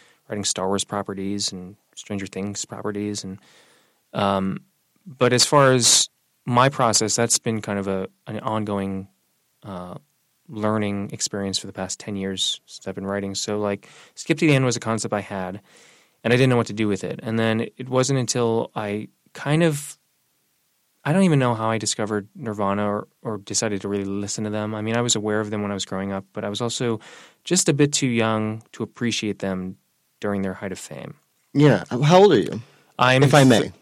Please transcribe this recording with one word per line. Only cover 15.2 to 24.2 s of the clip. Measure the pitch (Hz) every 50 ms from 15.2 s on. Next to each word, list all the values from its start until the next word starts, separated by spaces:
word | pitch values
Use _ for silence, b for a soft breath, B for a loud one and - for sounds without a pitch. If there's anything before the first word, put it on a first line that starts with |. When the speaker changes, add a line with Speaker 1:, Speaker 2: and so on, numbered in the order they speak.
Speaker 1:
had, | 98 - 104 98 92 92 92 101 _ b b b b b b b b b b b b
and | 113 120
I | 123
didn't | 135 131
know | 123 120
what | 113 -
to | 104
do | 107 110 104
with | 101 92 -
it. | - - - -
And | 117 113 113
then | 113 113 110 110 120 - - -
it | 131 127
wasn't | 127 127 127 131 139 131
until | 123 107 - 123 120 113 113 113 120 - -
I | 113 107 104 101 107 117 - _ _ _ _ -
kind | - - 139 151 160 170
of, | 165 151 143 147 - - _ _ _ _ _ _ _ _ _ _ _ _ _ _ _ _ _ _ _ _ _ -
I | 139 156
don't | 190 196
even | 180 151 139
know | 127 123 117
how | 107 110 110
I | 113 110
discovered | 107 - - - 107 104 107 104 98 107 -
Nirvana | 185 143 113 104 104 104 98 98 104 104
or, | 104 101 104 - - _ _
or | - 120 107 101
decided | 98 - 104 - 120 110 104 95
to | 92 101
really | 101 101 98
listen | 98 98 101